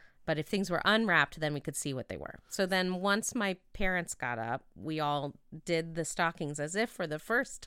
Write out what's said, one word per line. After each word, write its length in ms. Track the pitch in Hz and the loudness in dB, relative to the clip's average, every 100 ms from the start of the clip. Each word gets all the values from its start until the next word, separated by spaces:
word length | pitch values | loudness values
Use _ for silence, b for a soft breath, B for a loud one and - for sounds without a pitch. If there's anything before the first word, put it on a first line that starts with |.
| b b - | b b -2
But 120 | 156 | -2
if 80 | 156 | 0
things 240 | 202 190 | 0 2
were 100 | 175 190 | 2 4
unwrapped, 540 | 220 220 165 143 - | 4 6 4 4 0
then 140 | 151 | -2
we 60 | 147 | -2
could 160 | - - | -4 -4
see 180 | 143 | -4
what 160 | 131 - | -4 -6
they 80 | 82 | -8
were. 220 | - - - | -10 -14 -8
So 160 | - 185 | 0 2
then 300 | 190 185 180 | 4 2 2
once 400 | 196 202 - 247 | 2 2 2 0
my 220 | 202 - _ | 0 -2 _
parents 420 | - 190 180 170 - | 0 2 2 -2 -4
got 240 | 127 117 | -4 -2
up, 240 | 113 127 - - | -2 -4 -6 -12
we 240 | 123 156 | -6 -2
all 360 | 147 147 143 - - 165 - | 0 0 -2 -8 -16 -10 -2
did 280 | 165 165 | 0 0
the 100 | 170 | -4
stockings 560 | 156 - 165 - 147 147 | -4 0 0 0 -4 -4
as 160 | 151 190 | -4 -2
if 140 | 233 | -2
for 160 | - 165 | -2 -4
the 140 | 156 | -4
first 420 | - 240 254 - | -2 0 0 -6